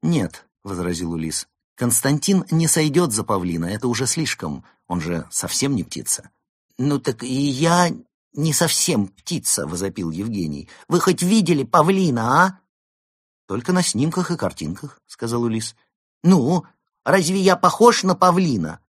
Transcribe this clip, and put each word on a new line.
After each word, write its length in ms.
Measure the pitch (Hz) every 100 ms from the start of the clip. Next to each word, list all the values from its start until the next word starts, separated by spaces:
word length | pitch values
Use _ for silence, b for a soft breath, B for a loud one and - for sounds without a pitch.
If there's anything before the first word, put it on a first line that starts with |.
«Нет», 440 | 160 165 90 - _ _
возразил 500 | 98 90 87 85 87
Улис. 360 | 82 80 78 - _ _ _
«Константин 680 | 120 117 139 147 - 190 185
не 160 | 160 160
сойдёт 460 | - 156 147 175
за 120 | 107
павлина, 420 | 104 101 90 82 85
это 220 | 107 123
уже 180 | 113 131
слишком, 580 | - 160 - 85 69 b b _
он 140 | 87
же 260 | 78 85 -
совсем 440 | - - - 139
не 100 | 131
птица». 460 | 82 - - - - _ _ _ _ _
«Ну 200 | 135 143
так 240 | - 117
и 100 | 120
я 580 | 131 143 131 165 175 175 - - _ _
не 200 | - 160
совсем 560 | 143 165 - - 143 98
птица», 580 | _ - 170 - - 76
возопил 440 | 87 98 90 85
Евгений. 580 | 80 107 104 82 71 - B B
«Вы 120 | 170
хоть 220 | 190 170
видели 420 | 175 226 165 156
павлина, 800 | 127 175 156 190 180 120 113 143
а?» 160 | 185 190 _ _ _ _ _ _ _ _ _
«Только 260 | 101 -
на 100 | 180
снимках 480 | 175 104 147 170 175
и 60 | 170
картинках», 640 | 147 - 76 92 143 - _
сказал 360 | - 117 120
Улис. 320 | 120 110 110 - _ _ _ _
«Ну, 420 | 170 185 120 180 b b _ _
разве 360 | - 190 160 190
я 160 | 190 185
похож 460 | 180 - 233 233
на 120 | 190
павлина?» 680 | 180 185 175 180 117 78 82